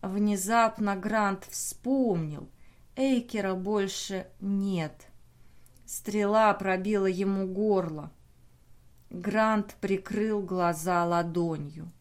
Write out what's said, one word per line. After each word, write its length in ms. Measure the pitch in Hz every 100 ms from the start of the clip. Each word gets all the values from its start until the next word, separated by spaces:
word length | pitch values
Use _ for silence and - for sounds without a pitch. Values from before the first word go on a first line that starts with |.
Внезапно 920 | 202 190 208 202 190 233 226 226 208 196
Грант 500 | 202 214 202 190 -
вспомнил. 960 | - - - 240 269 240 175 156 147 - - - - - -
Эйкера 600 | 269 254 240 220 196 185
больше 720 | 185 214 196 - - 190 - -
нет. 680 | 196 196 196 185 156 - - - - - - - - - -
Стрела 680 | - - 208 202 214 214
пробила 540 | 202 196 185 190 208 190
ему 400 | 180 196 196 190
горло. 640 | 185 214 196 170 156 156 - - - - - - - - - -
Грант 680 | 180 185 208 220 214 202 -
прикрыл 600 | 196 190 - 214 214 208
глаза 640 | 190 185 175 160 160 175 175
ладонью. 840 | 170 170 170 170 156 147 156 160 -